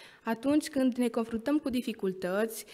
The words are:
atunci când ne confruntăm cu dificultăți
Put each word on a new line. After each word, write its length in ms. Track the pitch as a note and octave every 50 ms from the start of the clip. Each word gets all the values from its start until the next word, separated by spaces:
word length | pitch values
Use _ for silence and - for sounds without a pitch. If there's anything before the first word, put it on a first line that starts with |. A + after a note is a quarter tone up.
| - - - - _
atunci 440 | A3+ A#3 A3+ A#3+ C4+ D4 D4+ D4 -
când 260 | - C4+ C4 C4 A#3+
ne 120 | B3 B3 A#3
confruntăm 500 | A#3 A#3+ A3 A3+ A3+ A3 A3+ C#4+ D4 D4+
cu 100 | D4+ C#4
dificultăți 920 | A#3 B3+ A#3 A#3+ G#3+ - G3+ F#3+ F#3 F#3 - F3+ F#3 G3+ A3+ A3 A3 - - -